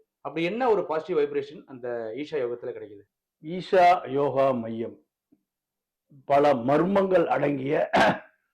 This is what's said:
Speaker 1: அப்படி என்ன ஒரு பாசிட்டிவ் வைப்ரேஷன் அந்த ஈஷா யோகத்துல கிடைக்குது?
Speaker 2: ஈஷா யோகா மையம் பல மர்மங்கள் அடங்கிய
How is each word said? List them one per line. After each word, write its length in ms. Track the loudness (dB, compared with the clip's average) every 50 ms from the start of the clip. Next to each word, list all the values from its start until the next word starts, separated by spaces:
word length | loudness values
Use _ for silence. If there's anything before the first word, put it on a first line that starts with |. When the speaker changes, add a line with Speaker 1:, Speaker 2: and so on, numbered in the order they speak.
| _ _ _ _
Speaker 1:
அப்படி 240 | -14 -8 -6 -4 -4
என்ன 260 | -2 -2 0 0 2
ஒரு 140 | 2 2 0
பாசிட்டிவ் 340 | -2 -4 -6 -4 -2 0 0
வைப்ரேஷன் 440 | 0 0 -2 -4 -6 -6 -12 -18 -20
அந்த 460 | -20 -16 -12 -10 -8 -8 -6 -8 -8 -8
ஈஷா 220 | -10 -10 -8 -6 -4
யோகத்துல 340 | -4 -4 -6 -8 -10 -10
கிடைக்குது? 320 | -12 -12 -14 -18 -18 -20 -20 _ _ _ _ _ _ _ -14
Speaker 2:
ஈஷா 680 | -10 -10 -10 -2 2 4 6 8 8 6 4 0 -2
யோகா 400 | -2 0 0 2 2 2 2 2
மையம் 460 | 2 0 -4 -6 -6 -6 -8 -8 -10 -16 _ _ _ _ _ _ _ _ _ _ _ _ _ _ _ _ _ _ _ _ _ _ -20 -14 _
பல 300 | 0 2 4 4 4 2
மர்மங்கள் 720 | 2 0 0 2 2 2 2 2 0 2 2 2 2 2
அடங்கிய 640 | 2 0 0 0 -2 -2 -2 -2 -2 -2 -2 0 0 2 2 2 2 0 -2 -8 _ _ _ _ _